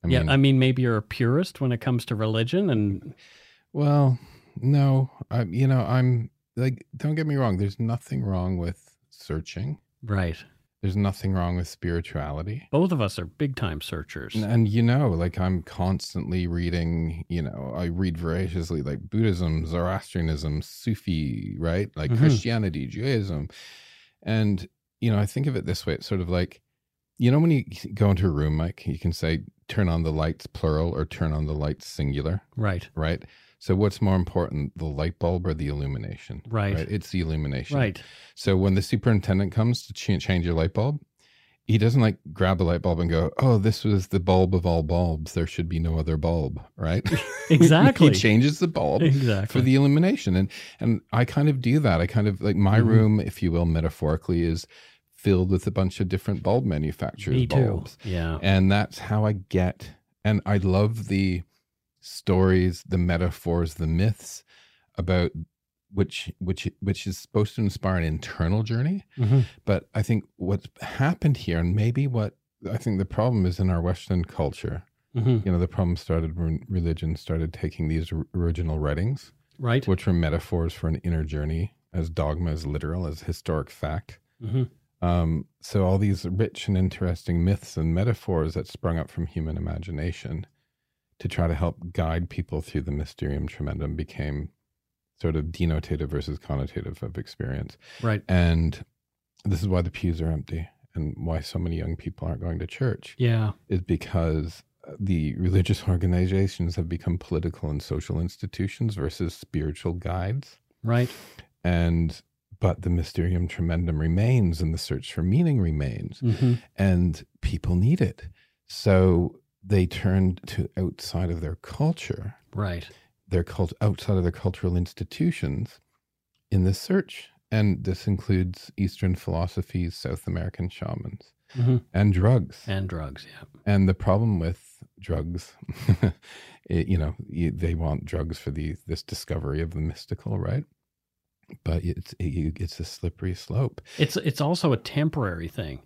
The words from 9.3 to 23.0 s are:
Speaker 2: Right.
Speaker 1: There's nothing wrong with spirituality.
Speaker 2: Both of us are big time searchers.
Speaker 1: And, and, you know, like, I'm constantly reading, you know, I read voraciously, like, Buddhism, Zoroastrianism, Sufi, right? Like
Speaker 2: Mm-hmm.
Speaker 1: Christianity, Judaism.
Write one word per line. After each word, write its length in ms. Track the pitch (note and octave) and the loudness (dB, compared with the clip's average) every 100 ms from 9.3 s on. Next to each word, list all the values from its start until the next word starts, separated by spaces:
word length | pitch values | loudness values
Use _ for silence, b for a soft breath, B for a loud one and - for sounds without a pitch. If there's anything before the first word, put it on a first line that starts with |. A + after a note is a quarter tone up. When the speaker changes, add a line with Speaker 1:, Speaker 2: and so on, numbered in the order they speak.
| D#2 - - B2+ D3+ _ _ | -8 -6 -8 -8 -8 _ _
Speaker 2:
Right. 360 | A#2 G2+ F2+ D#2 - _ _ _ | -4 -2 -2 -4 -14 _ _ _
Speaker 1:
There's 140 | G2 G2 | -4 0
nothing 380 | G2+ F#2+ G2 | 0 0 -2
wrong 220 | F#2 F2 F2+ | 0 0 -2
with 100 | F2 | -4
spirituality. 1000 | - F2+ E2+ - - C#2+ D2 E2+ A2+ - | -6 -2 -2 -4 -6 -6 -6 -6 -10 -2
Speaker 2:
Both 200 | C#3+ F#3 | 0 2
of 80 | E3 | 2
us 160 | G2+ - | -2 -4
are 60 | F2 | -10
big 300 | _ D3 C3 | _ -6 -2
time 240 | - D2 | -4 -4
searchers. 540 | - D#2+ - - B1+ A2 | -8 -8 -8 -12 -6 -4
Speaker 1:
And, 100 | G#2 | 2
and, 220 | A#2 G#2+ | 4 4
you 120 | A2 | 4
know, 260 | A#2 B2+ C#3 | 4 4 2
like, 280 | E2 F2 - | 2 0 0
I'm 240 | F#2 F#2 | 0 0
constantly 800 | - - F2+ F#2+ - F2+ - F#2 F2 | -4 -4 0 0 -4 -8 -4 -2 -2
reading, 760 | E2+ F2 F2 E2 E2 E2 E2 D#2 | -2 0 0 0 0 -2 -4 -4
you 140 | E2+ | -4
know, 320 | C#2+ - C2 B1 | -4 -6 -8 -4
I 100 | F2 | -4
read 320 | E2+ F#2+ D#2+ | 0 -2 -2
voraciously, 640 | E2+ E2+ F#2 F2 E2 E2 | -2 -2 -2 -4 -4 -4
like, 180 | C2+ C#2+ F2+ | -4 -6 -4
Buddhism, 560 | G#2+ A2+ F2 F2 D#2+ D#2+ | 0 2 2 0 0 -2
Zoroastrianism, 960 | F2 F2 F#2+ - F#2 E2 D2+ D2+ D2+ | -2 -2 -4 -6 -4 -2 -2 -2 -4
Sufi, 960 | - - - A2 - D#2+ D2 A1 G1+ G1+ | -6 -8 -6 -4 -2 -2 -2 -4 -8 -4
right? 300 | E2 F2 G2+ - | -2 -2 -4 -4
Like 140 | D#2 | -2
Speaker 2:
Mm-hmm. 100 | A#2 | 4
Speaker 1:
Christianity, 640 | D3+ A#2+ A#2 A#2 G2+ D2+ C2 | 6 4 2 0 0 -2 -6
Judaism. 640 | D#2+ | -6